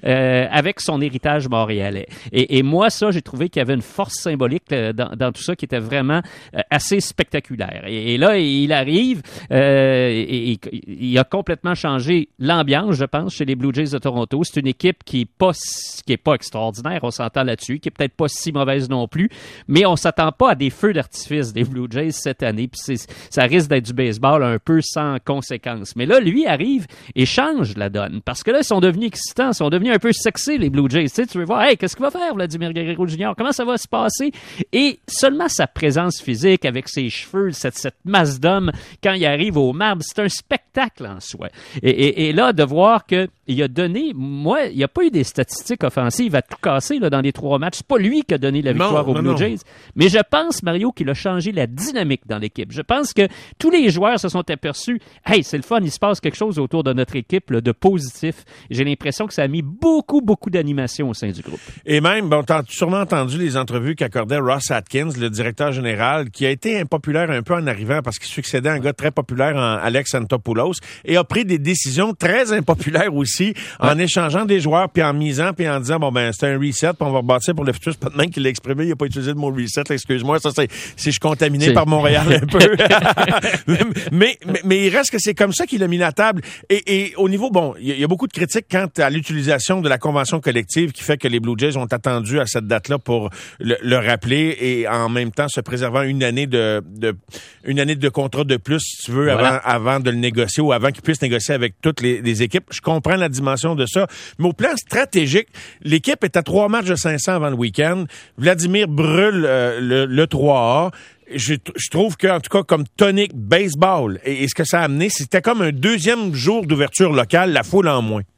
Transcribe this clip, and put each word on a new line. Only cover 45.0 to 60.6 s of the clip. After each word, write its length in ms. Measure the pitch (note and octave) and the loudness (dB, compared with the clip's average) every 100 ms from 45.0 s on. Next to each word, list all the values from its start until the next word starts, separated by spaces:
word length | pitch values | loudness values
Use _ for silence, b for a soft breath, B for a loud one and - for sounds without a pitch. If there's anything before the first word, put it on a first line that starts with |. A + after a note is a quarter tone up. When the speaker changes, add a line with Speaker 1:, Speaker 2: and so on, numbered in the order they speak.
Speaker 1:
eu 80 | E4+ | 2
des 140 | G3 | 2
statistiques 580 | B2 - B2+ - - A#3+ | 0 -2 -4 -4 -6 -2
offensives 520 | C#3 C3+ A#2+ - A#3+ C#3+ | 0 0 -2 0 0 0
à 60 | |
tout 140 | - - | -2 -4
casser, 360 | F3+ C3+ - C#4+ | -2 -2 -2 -2
là, 100 | F3 | 0
dans 100 | C#3 | 0
les 120 | C3+ | 0
trois 260 | - C#3+ C#3 | -4 -2 -2
matchs. 200 | E3 - | -2 -8
C'est 80 | - | 0
pas 120 | B3+ | 2
lui 240 | G3 D4+ | 4 0
qui 100 | - | 0
a 40 | D#3 | -2
donné 240 | C3+ C#3 | 0 0
la 100 | C#3+ | 0
Speaker 2:
Non, 120 | C3 | 2
Speaker 1:
victoire 240 | F#3+ D#3 C3+ | 2 2 2
aux 60 | |
Speaker 2:
non, 60 | C3 | 0
Speaker 1:
Blue 100 | D#3+ | 0
Speaker 2:
non. 40 | D3+ | 0
Speaker 1:
Jays. 200 | G#3 G#3+ B B B - | 0 -2 B B B 4
Mais 120 | F3+ | 6
je 120 | G#3 G#3 | 6 2
pense, 320 | D4 E4 - | 0 0 -2
Mario, 300 | F3 E3+ A#3 | -2 -2 -2
qu'il 180 | - C#3+ | -2 -4
a 40 | |
changé 360 | C3+ G3+ F#3 F3 | -4 -2 -2 -4
la 140 | G3 A#2 | -2 -4
dynamique 560 | B2+ A#3+ C4 E3 C3 - | -4 -6 -2 -2 -2 -4
dans 120 | G#2+ | -8
l'équipe. 320 | G#2 - A2+ | -6 -8 -10
Je 80 | D#3+ | -10
pense 300 | D3 B3+ C#4+ | -2 -2 0
que 140 | - G3 B B - | 2 2 B B 0
tous 120 | D#4+ | 2
les 200 | F4 A#3+ | 4 4
joueurs 300 | E3 G#3 A#3+ | 4 2 2
se 80 | F#3 | -2
sont 200 | F3+ F3 | -4 -4
aperçus, « 520 | D3 D#3 C#3 - A#3+ b b - | -6 -6 -6 -6 -6 b b 0
Hey, 160 | G#3 | 2
c'est 140 | C#3 D3 | 2 -6
le 80 | |
fun, 160 | - A3+ | -2 0
il 80 | E3+ | 0
se 80 | - | 0
passe 220 | G3+ G3 | -2 0
quelque 160 | D#3 - | -4 -2
chose 220 | G#3+ D#3 | -4 -2
autour 240 | C3+ E3 | -2 -2
de 80 | C#3 | 0
notre 240 | B2+ B2+ C#3 | -2 -2 -6
équipe, 340 | A2+ F#3+ - | -4 -4 0
là, 100 | A#2+ | -2
de 120 | A#2+ | 0
positif. » 720 | A2+ F#3+ F#3 C3 - D#3+ - _ B B | 2 2 2 -4 -8 -8 -8 _ B B
J'ai 140 | A#2 | -4
l'impression 420 | C#3 C#3+ D3 - G#3+ | -2 -2 -4 -6 -6
que 80 | |
ça 80 | - | -2
a 60 | C#3 | -2
mis 120 | D#3+ | -2
beaucoup, 580 | C#3+ G3+ E4 D#4 - D4 | -6 0 2 2 2 0
beaucoup 260 | A3 G#3+ G#3 | 2 0 0
d'animation 640 | F3+ | -2